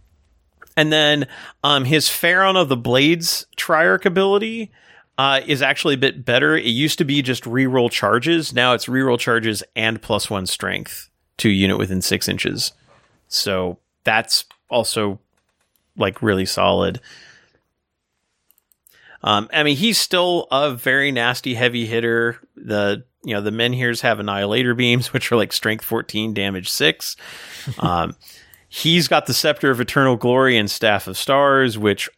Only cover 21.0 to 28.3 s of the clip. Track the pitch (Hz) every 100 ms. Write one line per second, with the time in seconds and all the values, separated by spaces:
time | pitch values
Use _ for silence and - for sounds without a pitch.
21 | 135 127 120 123 131 120 123 120 113 117
22 | 117 117 117 117 _ - 113 104 101 104
23 | - _ - 104 104 113 120 123 123 117
24 | 123 107 104 101 101 113 123 120 123 120
25 | 120 123 - 120 101 - 110 110 - 117
26 | - 104 110 104 98 95 92 - 147 -
27 | - - - - - - - - 90 87
28 | 82 - -